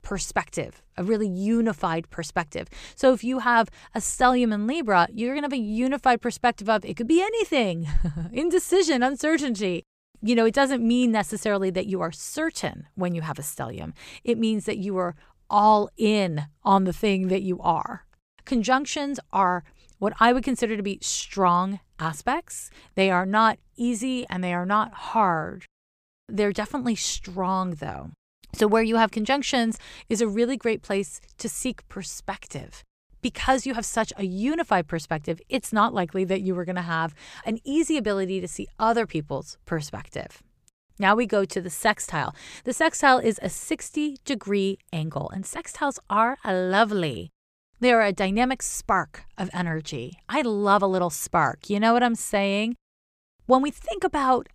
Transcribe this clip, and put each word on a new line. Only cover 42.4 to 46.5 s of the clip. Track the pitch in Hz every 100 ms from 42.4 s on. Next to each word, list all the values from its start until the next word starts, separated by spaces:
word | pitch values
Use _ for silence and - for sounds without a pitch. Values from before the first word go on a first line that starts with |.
| - -
The | -
sextile | - 320 - 277 254
is | - 208
a | 180
sixty | - - 320 - 302 302 269
degree | - 233 196 202 196 190 _
angle, | 165 156 139 -
and | 190
sextiles | 196 - - - 285 - -
are | 208 226 269
lovely. | 226